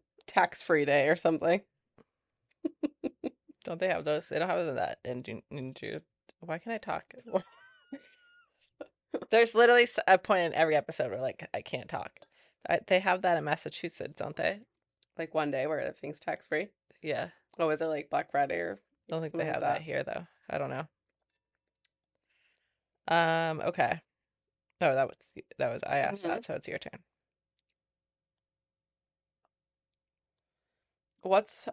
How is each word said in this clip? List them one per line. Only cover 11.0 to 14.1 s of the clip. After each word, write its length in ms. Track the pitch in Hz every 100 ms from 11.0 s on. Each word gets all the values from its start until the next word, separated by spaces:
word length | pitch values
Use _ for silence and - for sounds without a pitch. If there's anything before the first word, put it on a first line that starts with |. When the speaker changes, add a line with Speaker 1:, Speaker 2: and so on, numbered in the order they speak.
| 127
Speaker 2:
where, 100 | 104
like, 280 | 131 - -
I 60 | 104
can't 260 | - 127 127
talk. 220 | 143 - _ - _ _ _ -
I, 120 | 170 -
they 120 | 185
have 220 | 196 185
that 160 | 185 165
in 60 |
Massachusetts, 680 | 147 160 147 - 170 - -